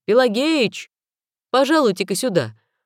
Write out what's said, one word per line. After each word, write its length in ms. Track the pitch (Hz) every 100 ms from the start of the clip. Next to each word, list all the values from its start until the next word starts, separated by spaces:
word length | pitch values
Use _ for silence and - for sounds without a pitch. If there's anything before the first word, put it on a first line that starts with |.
| -
Пелагеич? 840 | 226 254 208 302 311 214 - - _ _ _ _ _ -
Пожалуйте-ка 640 | 254 269 320 240 185 190
сюда. 440 | 190 254 175 113 110 _ _